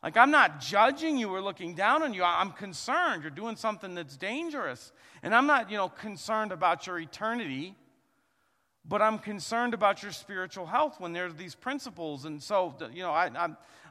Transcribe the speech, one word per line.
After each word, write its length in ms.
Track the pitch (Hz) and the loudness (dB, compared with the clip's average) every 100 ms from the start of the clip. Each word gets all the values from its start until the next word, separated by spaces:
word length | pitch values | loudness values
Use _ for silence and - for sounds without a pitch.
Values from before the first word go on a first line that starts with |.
like, 120 | - 160 | 2 6
I'm 160 | 254 | 8
not 280 | 294 226 147 | 8 6 2
judging 560 | 131 202 233 277 320 285 | 0 6 6 4 0 0
you 120 | 214 | 0
or 120 | 185 | -2
looking 320 | 196 - 175 | -4 -6 -8
down 300 | 175 202 294 | 0 2 4
on 100 | 311 | 2
you. 100 | 196 | 0
I, 160 | 180 170 | 0 2
I'm 120 | 190 | -2
concerned. 720 | 156 196 170 - 294 349 190 | -4 -12 -10 -2 0 0 -2
You're 80 | 151 | -8
doing 240 | 143 226 214 | -8 -8 -4
something 400 | 226 208 196 175 | -4 -4 -8 -10
that's 200 | 156 135 | -10 -8
dangerous. 760 | 185 262 339 294 175 123 - _ - - | -6 -6 -6 -6 -6 -8 -14 _ -20 -12
And 100 | 165 | 2
I'm 140 | 226 277 | 4 6
not, 240 | 285 202 | 4 2
you 60 | 208 | -2
know, 120 | 185 | -4
concerned 640 | - 214 190 - 220 214 | -4 -10 -10 -4 -2 -2
about 340 | 180 180 170 - | 2 2 2 -2
your 140 | 175 | -8
eternity, 760 | 165 - 220 233 190 131 170 196 _ _ _ _ _ _ _ _ _ _ 160 | -8 -6 -4 -4 -4 -6 -8 -12 _ _ _ _ _ _ _ _ _ _ -4
but 160 | 202 | 4
I'm 160 | 214 214 | 4 2
concerned 560 | - 208 - 226 240 | -6 -8 -2 0 0
about 300 | 226 208 196 | 4 4 4
your 80 | 202 | -4
spiritual 560 | - - 196 185 196 170 | -12 -10 -8 -8 -8 -2
health 320 | 233 302 - | 2 2 0
when 120 | 175 | -8
there's 220 | 170 180 | -6 -6
these 220 | 160 185 - | -8 -14 -10
principles. 720 | 247 277 262 170 160 143 147 | -8 -6 -8 -8 -8 -6 -8
And 160 | 147 | -10
so, 340 | - 202 180 143 | 0 2 2 -4
th-, 140 | 123 | -12
you 80 | 139 | -6
know, 80 | 180 | -2
I, 220 | 156 175 127 | 2 2 0
I'm, 220 | 170 156 - - - | -4 -4 -20 -20 -4